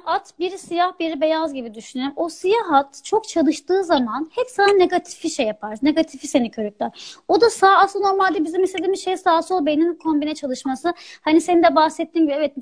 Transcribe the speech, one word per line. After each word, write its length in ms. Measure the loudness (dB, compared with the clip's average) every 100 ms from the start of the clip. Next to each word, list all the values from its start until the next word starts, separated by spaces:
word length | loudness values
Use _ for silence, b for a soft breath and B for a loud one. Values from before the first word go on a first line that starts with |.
| -2
at, 320 | -4 -4 _
biri 200 | -8 -8
siyah, 400 | -8 -2 -2 -2
biri 220 | -6 -2
beyaz 320 | -2 0 -4
gibi 200 | -6 -12
düşünelim. 380 | -14 -12 -6 -6 -4
O 120 | -6
siyah 440 | -4 0 0 2
at 280 | 2 0 -10
çok 240 | -4 -2 -2
çalıştığı 560 | 0 0 0 -2 -2
zaman 460 | 2 0 0 -6 -8
hep 140 | -6 -6
sana 220 | 0 2
negatifi 580 | 4 2 0 -6 -10 -10
şey 160 | -4 -4
yapar, 320 | -4 -10 -2
negatifi 460 | 0 0 -2 -6 -4
seni 220 | -2 -2
körükler. 680 | -4 -8 -6 -8 -8 -20 -20 0
O 120 | 2
da 100 | 2
sağ, 260 | 4 4 6
aslında 300 | 4 2 0
normalde 360 | 2 0 0
bizim 200 | -2 -2
istediğimiz 400 | -2 -2 -4 -2
şey 120 | -4 -2
sağ 260 | 2 0
sol 240 | 0 -2 0
beynin 280 | 2 0
kombine 400 | 0 -2 -2 -2
çalışması. 600 | -6 -6 -6 -6 -4 -4 -6 B B
Hani 180 | 2 2
senin 220 | 4 4
de 120 | 4
bahsettiğin 520 | 4 2 -2 -6 0 0
gibi, 80 | 0
evet, 160 | -2 -4